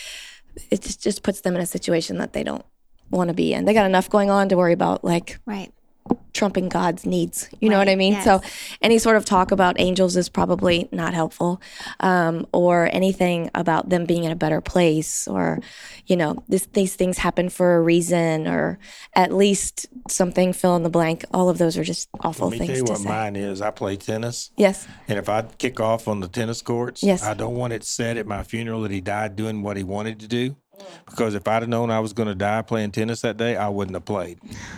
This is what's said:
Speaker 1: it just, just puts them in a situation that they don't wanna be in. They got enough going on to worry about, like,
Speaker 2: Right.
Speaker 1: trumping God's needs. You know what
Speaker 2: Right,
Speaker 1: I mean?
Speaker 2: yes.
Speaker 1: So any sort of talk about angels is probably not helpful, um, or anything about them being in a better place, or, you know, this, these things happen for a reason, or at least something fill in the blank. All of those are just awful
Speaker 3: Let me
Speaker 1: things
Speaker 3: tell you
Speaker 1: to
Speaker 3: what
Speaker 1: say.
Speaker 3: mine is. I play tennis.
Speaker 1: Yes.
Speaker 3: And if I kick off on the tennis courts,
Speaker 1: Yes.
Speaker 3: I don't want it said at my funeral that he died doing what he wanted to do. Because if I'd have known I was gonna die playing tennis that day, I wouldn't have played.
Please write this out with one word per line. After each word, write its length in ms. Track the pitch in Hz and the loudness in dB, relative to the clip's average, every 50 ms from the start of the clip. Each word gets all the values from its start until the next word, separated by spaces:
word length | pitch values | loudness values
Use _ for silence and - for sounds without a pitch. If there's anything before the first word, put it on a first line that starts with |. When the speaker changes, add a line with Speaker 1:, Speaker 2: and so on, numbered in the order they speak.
| - - - - - - - - - - - - - - | -16 -16 -16 -16 -18 -18 -20 -20 -20 -20 -20 -20 -4 -2
Speaker 1:
it 120 | 214 196 | -2 -2
just, 200 | - - 208 - | -2 -8 -10 -4
just 200 | - - 202 - | -2 -4 -4 -2
puts 180 | - - 190 - | -4 -4 -4 -2
them 140 | - 185 180 | -4 -2 -2
in 80 | 180 | -2
a 40 | 175 | -4
situation 520 | - - 185 - - 175 170 165 - 185 175 | -4 -6 -6 -2 0 0 0 0 -2 -4 -4
that 140 | - - - | -6 -4 -6
they 80 | - | -6
don't 220 | - - 71 - - _ _ _ _ _ _ - _ - | -6 -4 -6 -8 -10 _ _ _ _ _ _ -20 _ -4
wanna 220 | - 185 180 170 165 | -2 0 0 0 0
be 200 | 185 165 160 - | 0 0 0 0
in. 100 | - 180 | 0 2
They 80 | 190 214 | 4 4
got 120 | 220 202 | 4 4
enough 240 | 190 180 185 190 - | 4 4 2 2 4
going 180 | - 208 202 202 | 2 2 4 4
on 200 | 196 202 196 190 | 4 4 4 4
to 60 | 190 | 4
worry 160 | 175 180 170 175 | 4 4 4 4
about, 280 | 180 175 - 95 - - | 2 2 0 0 0 0
like, 340 | 180 170 170 185 - - - - | 0 0 0 -2 -6 -16 -14 -10
Speaker 2:
Right. 260 | 233 208 196 185 - _ _ _ _ _ _ _ - - - - - | -10 -10 -10 -10 -14 _ _ _ _ _ _ _ -4 -4 -4 -4 -10
Speaker 1:
trumping 360 | - - 214 196 190 190 185 180 | -2 0 0 2 2 0 -2 0
God's 340 | - 170 180 175 170 180 - | 0 2 2 0 0 -2 -4
needs. 440 | 180 180 175 165 175 - - - - - - | -2 0 0 -2 -2 -4 -10 -10 -12 -6 0
You 80 | 214 220 | 2 4
know 80 | 208 | 6
what 120 | 196 196 196 | 6 6 6
Speaker 2:
Right, 40 | |
Speaker 1:
I 40 | 190 | 4
mean? 180 | 190 190 190 208 | 4 4 4 4
Speaker 2:
yes. 100 | 202 190 | 4 6
Speaker 1:
So 160 | 220 190 190 - - - - - - - - | 6 6 4 2 -4 -12 -14 -14 -14 -6 0
any 180 | - 220 233 226 | 4 6 6 6
sort 180 | - 226 226 | 6 6 4
of 100 | 214 - | 4 4
talk 240 | - 202 185 185 - | 4 4 4 6 4
about 280 | 196 190 185 180 - - | 4 4 4 2 4 2
angels 380 | 180 185 180 185 185 180 185 | 2 2 4 2 2 2 2
is 120 | 180 175 - | 0 0 0
probably 580 | - - 175 180 180 180 190 180 175 170 - - | 0 -2 0 2 2 2 2 2 2 2 0 -4
not 220 | - 180 165 170 | -6 -4 -4 -2
helpful, 480 | 180 165 160 160 - - 170 175 180 - - - - - - - - - | 0 0 -2 -2 -2 -2 -2 -2 -2 -4 -8 -18 -18 -16 -14 -14 -6 -2
um, 460 | - 190 185 180 170 165 165 165 - - | 0 2 4 4 2 2 0 -2 -4 0
or 360 | - 180 175 175 175 175 165 - | 2 4 4 6 6 4 4 2
anything 580 | - 180 185 190 190 - 185 175 175 170 165 - - | 2 2 2 2 2 2 0 0 2 -2 -4 -4 -4
about 360 | - 170 170 160 - - - | -2 0 2 2 2 2 0
them 160 | 180 175 175 | 0 0 2
being 180 | - 170 170 170 | 0 0 0 0
in 60 | 160 | -2
a 40 | 165 | -2
better 260 | 170 156 156 156 165 | -2 0 0 0 -2
place, 680 | - - - 185 175 165 156 156 156 - - - - - | -2 -2 2 4 4 4 4 2 -2 -2 -6 -6 -6 -4
or, 300 | 190 - 170 165 160 - - - - - - - - - _ | -2 0 0 0 -2 -4 -6 -12 -18 -20 -20 -20 -20 -20 _
you 100 | - 185 | 0 2
know, 260 | 175 160 151 - - - - | 2 2 -2 -2 -6 -2 -2
this, 180 | 190 190 - - | -2 -2 -2 -2
these 220 | - 208 196 180 - | 0 0 0 0 0
things 240 | - 180 185 180 - | -2 -2 -2 0 0
happen 320 | - 175 - - 175 180 | -2 0 0 0 -2 -2
for 260 | - - 180 180 175 | 0 2 4 4 6
a 60 | 170 | 6
reason, 640 | 165 165 170 175 170 170 175 170 165 165 160 156 156 170 | 6 4 4 4 4 2 2 2 2 2 0 0 -2 -2
or 300 | 170 160 151 165 180 - - - - - - - - | 0 0 -2 -2 -4 -8 -14 -20 -20 -20 -20 0 4
at 200 | - 185 - - | 4 4 4 4
least 520 | 190 202 208 196 - - - - - - - - 254 - - | 4 4 4 2 0 -2 -6 -8 -10 -14 -14 -16 -16 -10 -8
something 460 | - - 185 180 - 185 185 185 180 | 0 0 0 0 2 2 2 2 0
fill 220 | - - 180 175 | 0 2 2 2
in 60 | 175 | 2
the 60 | 165 170 | 0 0
blank. 360 | 165 170 165 160 165 - - - - | 2 2 2 2 -2 -4 -6 -4 0
All 160 | 185 185 180 | 2 2 2
of 80 | 165 170 | 4 2
those 180 | 175 165 170 | 0 0 0
are 80 | 170 160 | -2 -4
just 240 | 175 165 - - - - - | -4 -6 -8 -8 -12 -12 -4
awful 280 | - 170 160 - - - | -4 -4 -2 -2 -4 -4
Speaker 3:
Let 40 | |
me 60 | 113 117 | -2 -4
Speaker 1:
things 100 | - - | -4 -2
Speaker 3:
tell 80 | 131 131 | -2 -2
you 60 | 127 | 0
Speaker 1:
to 60 | 117 | -2
Speaker 3:
what 80 | 104 104 | -2 -2
Speaker 1:
say. 80 | 101 101 | -4 -4
Speaker 3:
mine 280 | 107 110 110 104 98 | -4 -4 -4 -6 -6
is. 240 | 98 101 101 98 95 | -6 -6 -6 -6 -4
I 100 | 104 107 | -6 -6
play 260 | - - 117 98 98 | -6 -4 -6 -6 -6
tennis. 540 | 101 - - 110 110 117 120 120 - - - _ | -6 -6 -6 -4 -4 -4 -6 -8 -10 -12 -10 _
Speaker 1:
Yes. 300 | - 208 190 190 - - - - - - - | 2 2 4 2 -2 -12 -18 -20 -16 -8 -6
Speaker 3:
And 100 | 107 101 | -6 -4
if 100 | 95 98 | -2 -2
I 140 | 104 110 | -2 -2
kick 360 | 113 107 - - - 123 120 - | -4 -6 -8 -6 -6 -4 -2 -2
off 300 | 110 110 113 110 - 110 | 0 0 0 -2 -2 -4
on 120 | 104 101 | -4 -4
the 80 | 92 87 | -6 -8
tennis 340 | - 123 113 113 117 - | -6 -6 -6 -4 -6 -8
courts, 400 | - - 120 120 120 123 123 - | -6 -4 -4 -4 -4 -6 -6 -2
Speaker 1:
Yes. 200 | - 202 190 185 | 0 2 2 2
Speaker 3:
I 120 | - - 104 | -2 -4 -4
don't 200 | 98 110 117 123 | -4 -6 -6 -4
want 180 | 123 123 120 117 | -4 -4 -4 -6
it 100 | 107 - | -8 -8
said 320 | - - - 117 117 117 | -8 -6 -4 -2 -2 -2
at 100 | 117 107 | -4 -4
my 160 | 107 104 98 - | -6 -6 -8 -6
funeral 360 | - - 113 117 113 113 110 | -6 -6 -6 -6 -6 -6 -6
that 80 | 107 101 | -6 -4
he 100 | 101 95 | -6 -6
died 340 | 90 104 101 107 110 107 98 | -6 -4 -4 -4 -4 -4 -6
doing 260 | 101 110 110 110 104 | -6 -6 -6 -6 -6
what 140 | 101 104 101 | -6 -6 -6
he 60 | 98 | -6
wanted 380 | 95 90 98 104 107 110 110 107 | -6 -6 -6 -6 -6 -8 -10 -12
to 80 | 110 107 | -8 -6
do. 280 | 120 120 123 135 143 _ _ _ _ - - - - - _ | -4 -2 -2 -4 -6 _ _ _ _ -20 -20 -20 -20 -20 _
Because 300 | - - - 120 110 104 | -14 -4 -2 -2 -2 -2
if 120 | 101 - | -4 -2
I'd 160 | 107 110 113 | 0 0 0
have 60 | 117 117 | 0 0
known 220 | 117 117 120 117 | -2 -2 0 0
I 100 | 110 110 | 0 -2
was 140 | 110 110 95 | -2 -4 -4
gonna 200 | 117 110 104 101 | -4 -4 -4 -2
die 260 | 92 101 101 107 110 | -2 -2 0 0 -2
playing 300 | 107 - 117 110 107 104 | -2 -2 -4 -2 -2 -4
tennis 280 | 101 110 110 113 117 - | -4 -4 -4 -4 -4 -4
that 140 | - 117 104 | -4 -4 -2
day, 200 | 107 117 120 117 | -2 -2 -2 -2
I 120 | 95 104 104 | -2 -2 -2
wouldn't 260 | 101 101 101 92 92 | -2 -4 -4 -6 -6
have 80 | 87 - | -10 -6
played. 320 | - 107 98 87 87 87 - - - - - - - - | -6 -6 -4 -6 -8 -12 -18 -18 -18 -16 -16 -16 -16 -16